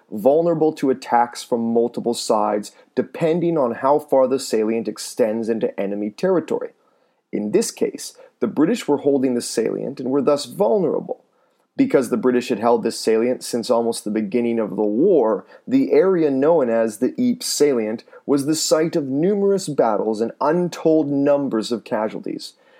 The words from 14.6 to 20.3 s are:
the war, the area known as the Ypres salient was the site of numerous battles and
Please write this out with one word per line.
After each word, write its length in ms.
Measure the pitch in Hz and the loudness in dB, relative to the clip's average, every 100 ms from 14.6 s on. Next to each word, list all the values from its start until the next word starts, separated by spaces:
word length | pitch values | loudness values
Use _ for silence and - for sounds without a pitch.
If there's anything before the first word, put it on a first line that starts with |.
| 104 | -2
the 120 | 104 | -2
war, 640 | 107 107 190 165 110 98 - - - | 0 2 4 4 2 0 -6 -18 -2
the 260 | 131 135 | 0 2
area 380 | 139 185 185 151 | 4 4 2 2
known 380 | 135 143 170 120 | 2 2 4 2
as 260 | 113 113 - | 2 0 0
the 160 | 123 - | -2 0
Ypres 280 | 123 123 - | 0 0 -4
salient 580 | - 147 123 107 110 - - - | 2 2 2 -2 -6 -10 -10 -2
was 220 | 143 139 | 0 0
the 80 | 156 | -2
site 400 | - 156 165 170 | 0 2 2 -2
of 100 | 139 | -2
numerous 640 | 139 175 208 196 196 156 | 0 0 2 2 0 -2
battles 500 | 143 120 101 104 107 | -2 0 0 0 -2
and 120 | 113 | -4